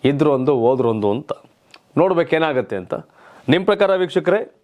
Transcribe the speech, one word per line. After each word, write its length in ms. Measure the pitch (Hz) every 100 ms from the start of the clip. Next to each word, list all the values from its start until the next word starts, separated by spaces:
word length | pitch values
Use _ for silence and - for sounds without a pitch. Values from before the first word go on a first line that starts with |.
ಇದ್ರು 280 | 127 143 151
ಒಂದು, 240 | 139 131 135
ಹೋದ್ರು 340 | 117 131 117
ಒಂದು 220 | 110 104
ಅಂತ. 200 | 107 151 - _ _ _ - _ -
ನೋಡ್ಬೇಕೇನಾಗತ್ತೆ 760 | 180 175 160 160 160 131 123 101
ಅಂತ. 180 | 90 - - _ - - -
ನಿಮ್ 160 | 156 190
ಪ್ರಕಾರ 300 | 202 196 190
ವೀಕ್ಷಕರೇ 600 | 180 185 165 196 240 _